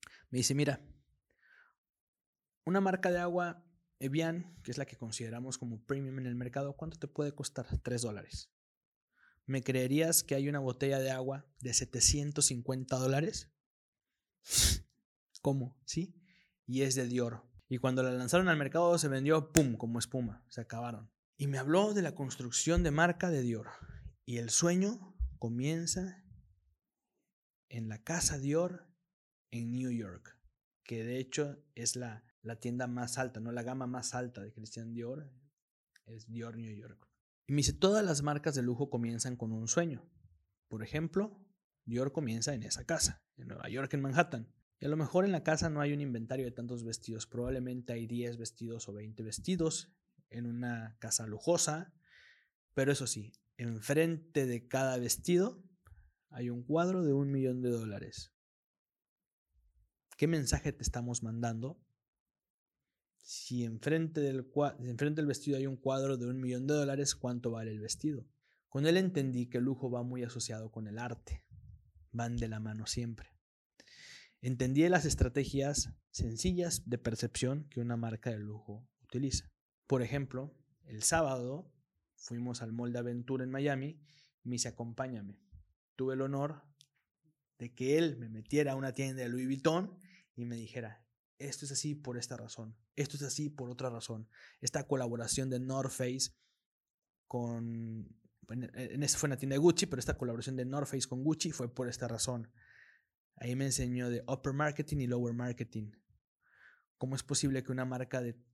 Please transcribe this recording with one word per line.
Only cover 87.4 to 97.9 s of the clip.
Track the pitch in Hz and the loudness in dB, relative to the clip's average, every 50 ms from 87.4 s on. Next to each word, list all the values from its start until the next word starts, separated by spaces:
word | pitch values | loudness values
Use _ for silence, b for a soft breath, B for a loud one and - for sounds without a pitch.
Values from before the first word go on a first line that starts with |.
| _ _ _ - | _ _ _ -12
de | 123 120 - | -12 -12 -6
que | - 127 131 147 160 | -2 2 4 6 6
él | 170 160 139 120 | 6 4 0 -2
me | 120 113 | -8 -10
metiera | 110 110 110 - - 147 151 143 135 | -10 -10 -6 0 4 4 4 4 2
a | |
una | 135 135 135 120 | 0 -2 -4 -2
tienda | - 135 135 131 131 127 | -2 -2 -4 -2 -4 -4
de | 120 | -4
Louis | 120 127 127 | -2 -2 0
Vuitton | 131 135 135 135 160 160 170 196 214 - - B B B B B B B | -2 -2 2 2 4 4 4 2 -2 -6 -12 B B B B B B B
y | - 120 | -8 -8
me | 120 120 | -6 -6
dijera, | 117 113 113 - 123 113 107 107 - _ _ _ _ _ _ _ - | -8 -10 -10 -10 -10 -10 -10 -12 -16 _ _ _ _ _ _ _ -12
"Esto | 135 139 139 - 147 | -10 -10 -10 -8 -8
es | 135 139 | -6 -4
así | 135 - 151 147 | -4 -2 -4 -4
por | 147 147 131 123 120 | -6 -6 -8 -6 -6
esta | 117 - 127 | -6 -8 -8
razón, | 117 117 110 - - 113 110 113 _ _ _ - | -10 -12 -12 -12 -12 -12 -14 -14 _ _ _ -4
esto | - 143 135 - | -4 -4 -4 -4
es | 143 143 | -6 -6
así | 135 - - 151 143 | -6 -4 -4 -4 -4
por | 147 - 127 120 | -4 -6 -8 -8
otra | 123 123 131 127 | -8 -6 -4 -4
razón". | 117 117 - - 117 110 113 - B B B B B B | -4 -6 -8 -8 -8 -10 -10 -14 B B B B B B
Esta | - - - 147 135 | -6 -4 -4 -4 -2
colaboración | - 143 131 127 120 117 117 117 113 - - 131 131 | 0 0 0 0 -2 -2 -4 -2 -2 -2 -2 0 -2
de | 127 123 | -2 -2
North | 127 131 135 135 131 131 | -2 -2 -2 -2 -2 -2
Face | - - 131 123 127 131 - - - _ _ _ _ _ _ _ _ _ _ _ _ _ _ _ _ _ _ | -2 -2 -2 -2 -2 -2 -2 -4 -4 _ _ _ _ _ _ _ _ _ _ _ _ _ _ _ _ _ _
con, | - - 123 120 117 117 117 117 117 117 113 113 113 | -6 -4 -4 -2 -2 -4 -4 -6 -6 -6 -6 -6 -6